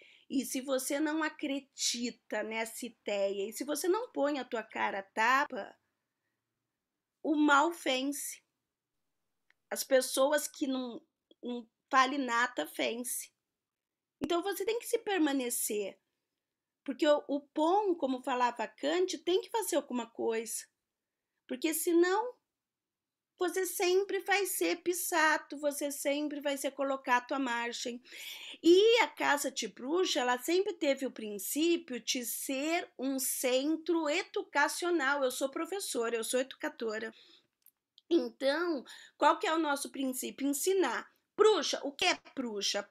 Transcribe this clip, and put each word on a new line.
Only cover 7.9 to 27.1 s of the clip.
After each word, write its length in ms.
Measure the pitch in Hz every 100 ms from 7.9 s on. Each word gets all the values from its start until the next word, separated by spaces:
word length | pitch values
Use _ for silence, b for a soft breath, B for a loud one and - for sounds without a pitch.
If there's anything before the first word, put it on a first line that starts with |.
| 254 277 285 - - _ _ _ _ _ _ _ _ _ _ _ _ -
As 140 | 214
pessoas 640 | - 262 254 - 277 302 -
que 220 | - 277
não, 340 | 262 254 220 - _ _ _
não 260 | 240 240 226 _ -
vale 260 | 262 262 285
nada 480 | 254 233 247 -
vence. 680 | 311 - 254 233 240 - - _ _ _ _ _ _ _ _ -
Então 200 | - 339
você 240 | 370 381
tem 140 | 392 453
que 80 | -
se 140 | 453
permanecer. 960 | 415 381 302 277 247 240 - 208 196 - _ _ _ _ _ _ _ _
Porque 220 | - - 302
o, 160 | 294 -
o 200 | 285 -
bom, 400 | - 320 392 415
como 300 | 339 262 254
falava 420 | 269 247 247 233 214
Kant, 500 | - 269 339 370 294
tem 220 | - 370
que 100 | -
fazer 260 | 403 359 311
alguma 340 | - 247 226
coisa. 560 | - 226 226 226 - - _ _ _ _ _ _ _ -
Porque 260 | 254 311
senão 640 | 311 359 339 359 392 494 - _ _ _ _ _ _ _ _ _ -
você 260 | 359 359 359
sempre 520 | - 359 370 392 381
vai 280 | 359 381 370
ser 360 | - 339 339
pisado, 760 | - 359 - 339 311 311 - 285
você 340 | 294 285 285
sempre 480 | 277 294 285 302 294
vai 160 | 285 277
ser 160 | 277
colocado 640 | 277 277 269 269